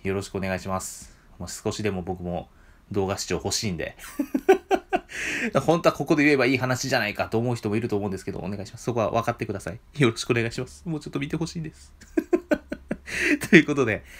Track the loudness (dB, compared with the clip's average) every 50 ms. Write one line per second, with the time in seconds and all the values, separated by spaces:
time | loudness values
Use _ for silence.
0 | -4 -4 -2 -2 -4 -4 -6 -4 -2 -2 -2 -4 -4 -4 -4 -4 -4 -6 -10 -14
1 | -16 -20 -20 -20 _ -20 -16 -14 -12 -10 -10 -6 -4 -4 -4 -2 -2 -2 -2 -2
2 | -4 -6 -6 -6 -6 -6 -4 -6 -6 -10 _ -20 -20 -20 -20 -20 _ -4 -2 0
3 | 0 0 0 -4 -2 -2 -4 -2 -2 -2 -2 -2 -2 -2 -4 -4 -6 -8 -10 -12
4 | -16 -10 -6 -6 -4 -4 -4 0 4 4 4 4 4 2 0 0 0 -2 -4 -4
5 | -4 -6 -10 -8 -6 -6 -4 -4 -4 0 0 2 4 4 4 4 4 2 2 2
6 | 0 2 2 4 6 6 6 6 4 4 2 2 2 0 -2 -2 0 0 0 0
7 | 0 0 -2 -2 -2 0 0 0 0 0 0 -2 0 0 0 0 0 0 0 0
8 | 0 -2 -4 -4 -6 -8 -8 -6 -6 -6 -6 -8 -8 -12 -14 -8 -6 -2 0 0
9 | 0 2 2 2 2 0 -2 -2 -4 -6 -6 -6 -6 -8 -10 -10 -14 -14 0 2
10 | 4 4 4 2 -2 0 0 0 0 -2 -4 -6 -8 -10 -12 -12 -8 -6 -6 -6
11 | -6 -8 -6 -6 -6 -4 -4 -4 -4 -6 -6 -8 -10 -10 -12 -16 -20 -20 -20 -20
12 | -20 -4 -2 -2 0 2 0 -2 0 0 -2 -2 -2 -6 -14 -16 -10 -10 -10 -10
13 | -8 -8 -4 -2 0 2 2 0 4 8 8 8 8 8 4 2 2 2 0 -2
14 | -4 -10 -18 -20